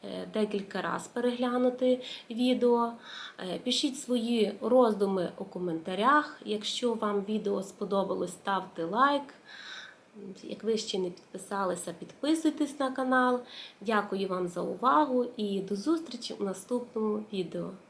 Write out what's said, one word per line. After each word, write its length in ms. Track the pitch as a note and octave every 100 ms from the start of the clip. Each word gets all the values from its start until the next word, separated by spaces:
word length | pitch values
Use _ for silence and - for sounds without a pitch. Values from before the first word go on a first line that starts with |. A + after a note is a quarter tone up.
е, 240 | G3+ F#3 F3+
декілька 480 | A3 G#3 G#3 G3 F#3+
раз 260 | F3+ F3 -
переглянути 920 | A#3+ A#3+ A#3+ B3 B3 B3+ B3 B3+ B3+ - - -
відео. 640 | A3+ B3 A#3 A#3+ A#3+ A#3 A#3 - - - -
Е, 200 | F#3 E3+
пишіть 400 | B3+ B3 D4 B3+
свої 540 | - B3 A3+ A#3+ G3+ -
роздуми 720 | A3 B3+ A#3+ G3+ G3+ F#3+ F3 -
у 80 | G3
коментарях. 960 | F#3 F3+ E3 E3 F#3 A#3 D4 D4 - G#3
Якщо 480 | G#3+ - - B3
вам 280 | A3+ G#3+ G3+ G3
відео 340 | G#3+ G3+ G3
сподобалось, 680 | F#3+ - F#3+ G3 F#3+ F#3 F3
ставте 520 | - - F#3+ F3+ -
лайк. 400 | E3 G#3+ C#4 C#4+ C4+ - - - - - - - - G#3+ G3+ F#3+
Як 200 | - G3+
ви 140 | G#3 A3
ще 220 | - F#3+
не 100 | F3+
підписалися, 840 | F3+ - F#3+ - G3 F#3+ F3 - E3+
підписуйтесь 800 | - - C#4+ D#4+ D#4 D4+ D4 -
на 120 | C4
канал. 480 | C4 C4 B3+ B3+ B3 A#3+ - - -
Дякую 460 | G3+ G#3+ G3+ G3 F#3+
вам 200 | F#3 F3+
за 140 | F3
увагу 640 | F#3+ F#3 B3 C#4+ D4 B3+ A#3+ -
і 220 | G#3 G3
до 160 | F3+ G3+
зустрічі 600 | B3+ E4 - A#3+ - A3
у 40 |
наступному 800 | G3+ F#3+ - B3 A#3+ A3+ G#3+ G#3+ G#3+
відео. 380 | G3+ E3+ F3 E3+ F#3+